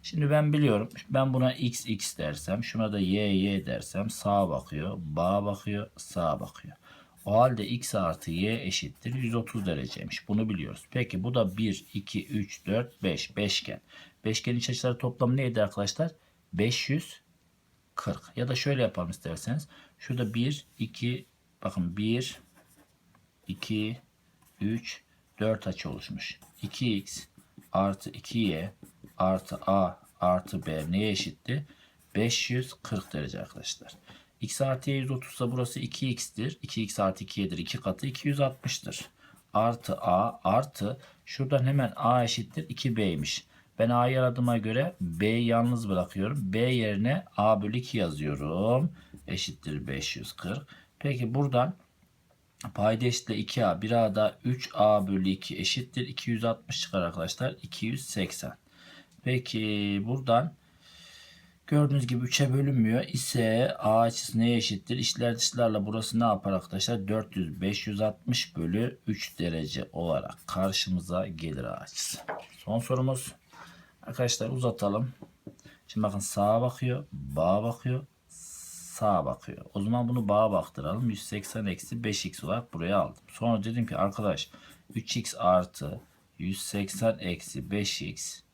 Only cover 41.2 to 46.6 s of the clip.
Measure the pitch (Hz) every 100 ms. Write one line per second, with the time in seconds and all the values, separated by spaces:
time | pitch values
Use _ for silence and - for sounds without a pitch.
41.2 | - - 131 139 127 139 123 - 127 123
42.2 | 117 - 107 - 156 - 135 110 101 78
43.2 | 73 - - - _ - 113 120 123 131
44.2 | 127 123 120 117 107 120 165 - 90 82
45.2 | 104 117 117 117 120 120 110 92 90 95
46.2 | 101 143 95 107